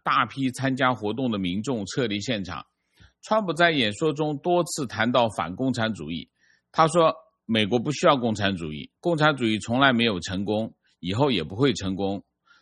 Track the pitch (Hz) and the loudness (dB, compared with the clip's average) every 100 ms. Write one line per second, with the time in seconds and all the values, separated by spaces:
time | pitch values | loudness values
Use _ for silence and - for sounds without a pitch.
0 | - 135 123 135 131 127 135 131 127 107 | -2 0 0 -2 -4 -2 -4 0 0 0
1 | 104 113 127 104 90 98 123 117 95 - | -4 -4 -2 -2 -2 -2 -4 -4 -4 -4
2 | 117 104 101 107 87 80 - _ _ _ | -2 -2 -4 -4 -6 -10 -14 _ _ _
3 | - _ - 220 185 156 170 147 107 104 | -20 _ -2 0 0 2 4 4 0 0
4 | 156 147 151 139 180 175 165 - 127 113 | -2 0 -2 -2 0 2 0 -4 -4 0
5 | 117 127 117 - 82 95 131 120 113 92 | 2 4 2 0 -4 -2 -2 0 -2 -4
6 | 76 82 - _ _ _ _ - 160 170 | -8 -8 -10 _ _ _ _ 2 4 6
7 | 160 - - _ - 113 101 117 143 139 | 4 2 -8 _ -2 0 2 0 0 2
8 | 170 139 117 110 101 92 82 76 - _ | 4 4 2 0 -2 -2 -6 -8 -12 _
9 | 175 160 151 135 117 110 104 123 139 117 | -2 2 2 2 0 0 -2 2 4 4
10 | 117 90 87 92 101 107 113 - _ _ | 2 -2 -4 -4 -2 -2 -4 -10 _ _
11 | 85 101 147 101 73 110 139 92 95 95 | -6 0 0 0 -2 0 0 0 -4 -2
12 | 98 101 - _ _ _ | -4 -4 -10 _ _ _